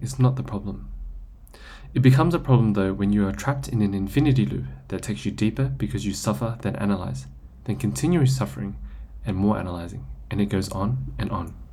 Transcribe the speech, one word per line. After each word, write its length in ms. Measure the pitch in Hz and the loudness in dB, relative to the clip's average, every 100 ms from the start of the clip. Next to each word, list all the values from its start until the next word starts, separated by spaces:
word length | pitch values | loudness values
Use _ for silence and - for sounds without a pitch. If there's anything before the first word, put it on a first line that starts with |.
is 160 | - - | -6 2
not 160 | 127 131 | 2 2
the 80 | |
problem. 440 | - 101 101 - - - - - - - - - - - - 131 | -4 -6 -6 -8 -10 -10 -10 -12 -14 -18 -20 -20 -20 -18 -6 4
It 80 | |
becomes 320 | 127 131 165 165 | 6 8 6 2
a 40 | |
problem, 340 | - 120 110 | 4 6 6
though, 200 | 101 95 | 4 2
when 180 | 98 101 | 2 2
you 160 | 104 98 | 4 2
are 40 | |
trapped 360 | 98 - - - | 0 -2 -2 -2
in 140 | 113 | 2
an 140 | 101 98 | 2 2
infinity 500 | 98 143 151 127 101 | 0 4 6 6 4
loop 200 | 90 - - - | 0 -6 -10 -8
that 120 | 92 | -6
takes 240 | - 104 104 | -4 -4 -4
you 60 | |
deeper 380 | 98 107 123 135 | 0 0 2 -2
because 360 | 135 107 101 101 | 0 -2 -2 -4
you 80 | |
suffer, 460 | 98 - 104 113 117 | -2 -2 -2 -2 -4
then 140 | 101 - | -4 -2
analyze, 500 | 101 95 92 90 - - - - | 0 0 -2 -6 -10 -14 -18 -12
then 140 | - 101 | -6 -2
continue 460 | 104 - 156 175 131 | -2 0 2 4 4
suffering 480 | - 101 - 101 101 - - - - - | 4 0 -4 -8 -8 -12 -14 -14 -10 -4
and 100 | 95 | 2
more 220 | 101 104 | 2 2
analyzing, 480 | 92 87 85 127 - - - | -2 -6 -8 -10 -12 -12 -6
and 100 | 104 | -2
it 60 | 101 | 0
goes 240 | 98 92 | 0 -2
on 420 | 95 104 131 - - | -2 -2 -2 -4 -6
and 140 | 98 | -4
on. 240 | 101 85 - - | -4 -6 -10 -18